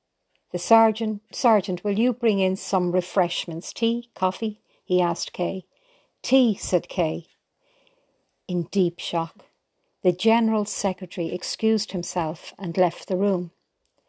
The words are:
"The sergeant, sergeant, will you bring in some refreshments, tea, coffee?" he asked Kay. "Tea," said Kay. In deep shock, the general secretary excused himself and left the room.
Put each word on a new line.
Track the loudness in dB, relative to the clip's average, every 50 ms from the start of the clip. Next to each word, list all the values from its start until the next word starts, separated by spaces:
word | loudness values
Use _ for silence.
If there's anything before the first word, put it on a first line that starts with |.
| _ _ _ _ _ _ _ _ _ _
"The | -6 -4
sergeant, | 2 4 6 6 6 4 2 0 -4 -4 -4 -6 -10 _
sergeant, | -6 0 2 4 4 4 2 0 -6 -6 -4
will | -2 0 0
you | 2 0 0
bring | 0 0 0 2 2
in | 2 0 0
some | -2 -4 -2 0 0 0 2
refreshments, | 0 0 0 0 0 0 0 0 0 -6 -8 -8 -8 -10 -10 -10 -6
tea, | -2 -2 0 0 -2 -6 _ -8
coffee?" | -4 -2 -2 -2 -2 -6 -6 -6 -8 _ _ _ _ _
he | 0 0 2
asked | 2 2 0 -4 -6 -8 -6
Kay. | -4 -4 -4 -4 -6 -10 _ _ _ _ _ _ _ _ _ _ _
"Tea," | -2 2 4 4 6 4 2
said | 0 -2 0 0 0 0 -2
Kay. | -2 -2 -2 0 -2 -6 -10 _ _ _ _ _ _ _ _ _ _ _ _ _ _ _ _ _ _ _ _ _ _ _ _ -6
In | -4 -4 -4 -2 0 2
deep | 2 2 0 -4
shock, | -8 -4 -4 -4 -4 -4 -8 -18 -20 _ _ _ _ _ _ _ _ _ _ _ 0
the | 0
general | 0 2 2 4 4 4 4 2 2 0 0
secretary | -2 -4 -2 -2 -2 -4 -4 -8 -12 -8 -6 -6 -4 -4
excused | -6 -6 -8 -6 -2 0 2 2 2 0 -2 -4
himself | -6 -6 -4 -4 -2 -2 -2 -4 -8 -12 -16 -14 -8
and | -8 -4 2 2
left | 2 2 2 -2 -6 -4
the | -2 0
room. | 0 2 0 0 -2 -6 -12 _ _ _ _ _ _ _ _ _ _